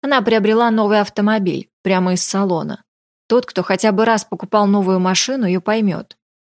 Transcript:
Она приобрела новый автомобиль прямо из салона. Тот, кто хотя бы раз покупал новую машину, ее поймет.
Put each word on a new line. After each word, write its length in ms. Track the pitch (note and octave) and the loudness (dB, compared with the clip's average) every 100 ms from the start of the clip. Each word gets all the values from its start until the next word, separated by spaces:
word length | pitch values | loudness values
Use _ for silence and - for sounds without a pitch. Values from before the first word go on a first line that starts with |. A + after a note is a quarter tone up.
Она 200 | C#4 C4 | -2 0
приобрела 480 | A3 A3 G#3 A3+ A#3 | 2 2 2 2 2
новый 300 | A3 G#3 G#3+ | 2 2 2
автомобиль 720 | G3+ - G#3 A3 F3+ C#3+ - _ | 0 -2 0 0 -2 -4 -8 _
прямо 300 | F#3+ F#3 F3+ | -2 0 0
из 100 | F3+ | 0
салона. 600 | - G3 G3+ E3 D3+ - _ _ _ _ - | -2 -2 -2 -2 -6 -10 _ _ _ _ -2
Тот, 180 | B3 B3 | 0 0
кто 180 | - | -4
хотя 300 | - F#3+ A3 | -2 0 0
бы 100 | G3 | 2
раз 220 | A3 G#3+ - | 2 0 -2
покупал 420 | E3+ G3 G#3+ G#3 | -10 -2 0 2
новую 320 | G3+ F#3+ F#3 | 2 2 0
машину, 460 | F#3 F#3 - C4+ F#3+ | 0 0 -2 -2 -2
ее 160 | F#3 | -2
поймет. 560 | G#3 A3 G#3 - - - _ _ | -2 0 0 -2 -8 -20 _ _